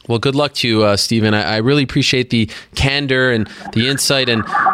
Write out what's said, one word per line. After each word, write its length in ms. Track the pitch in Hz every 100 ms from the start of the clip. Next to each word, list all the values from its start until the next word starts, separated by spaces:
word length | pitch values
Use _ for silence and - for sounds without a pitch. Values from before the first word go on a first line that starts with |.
| -
Well, 100 | 117
good 160 | 139
luck 200 | 139 143
to 140 | - 123
you, 160 | 110
uh, 120 | 107 101
Steven. 380 | - 113 107
I, 80 | 107
I 140 | 82 110
really 240 | 117 147
appreciate 480 | 131 151 127 127 123
the 180 | 117 107 - - -
candor 540 | 135 139 139 131 127
and 160 | 117 101 - -
the 140 | 110 123
insight, 420 | 139 - 135 127
and, 120 | 113 - - -